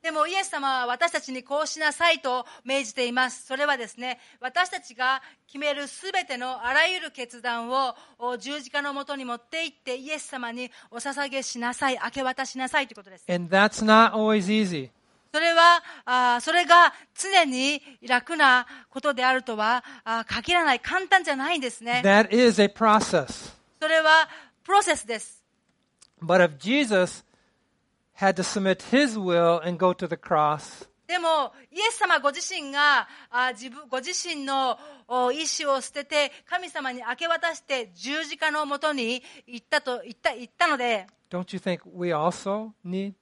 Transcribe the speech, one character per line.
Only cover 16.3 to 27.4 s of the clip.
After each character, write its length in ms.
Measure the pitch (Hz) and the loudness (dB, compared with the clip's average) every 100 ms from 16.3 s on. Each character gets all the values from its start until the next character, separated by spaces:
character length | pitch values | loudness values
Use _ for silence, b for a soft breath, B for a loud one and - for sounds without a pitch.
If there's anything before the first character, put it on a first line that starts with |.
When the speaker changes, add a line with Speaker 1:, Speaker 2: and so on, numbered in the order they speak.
| 240 | 2
Speaker 1:
そ 100 | 269 | 2
れ 140 | 339 320 | 0 8
が 300 | 339 339 B B | 8 8 B B
常 320 | - 381 392 311 | -10 2 4 4
に 380 | 254 262 294 B 262 | 2 -2 -2 B -20
楽 340 | 240 247 - 320 | -2 -2 0 2
な 300 | 277 247 240 B B | 6 4 2 B B
こ 120 | 262 | -6
と 120 | 294 | -4
で 100 | 247 | 0
あ 80 | 254 | 2
る 120 | 262 | 0
と 120 | 254 220 | -2 -4
は、 280 | 214 247 262 269 | 0 -2 -4 -16
あ、 220 | - 226 226 | -6 -6 -6
限 260 | 233 233 | -8 0
ら 120 | 349 320 | 0 2
な 80 | |
い、 60 | 247 | 0
簡 260 | - 349 381 | 0 -4 2
単 180 | 381 | 2
じ 60 | 339 | 2
ゃ 60 | 269 | -4
な 180 | 277 | -2
い 60 | 339 | -4
ん 20 | |
で 80 | 254 | -4
す 140 | - | -8
ね。 180 | 226 247 | -4 0
Speaker 2:
That 320 | 202 202 220 220 | 6 6 6 4
is 240 | 247 208 | 4 6
a 60 | 202 | 2
process. 880 | - 226 214 - 175 131 - - - _ _ | 4 4 4 4 -2 -2 -10 -16 -20 _ _
Speaker 1:
そ 80 | 311 | 0
れ 140 | 320 | 2
は 260 | 311 320 311 B B _ | 6 6 4 B B _
プ 80 | - | 2
ロ 100 | 392 | 2
セ 140 | 415 302 | 4 -2
ス 100 | 214 | -2
で 140 | 226 | -10
す。 240 | - - _ _ _ _ _ _ _ _ | -10 -20 _ _ _ _ _ _ _ _
Speaker 2:
But 240 | 165 196 | 0 4
if 140 | 175 147 | 4 2
Jesus 680 | 165 269 269 202 180 - _ _ | -2 0 2 2 0 -4 _ _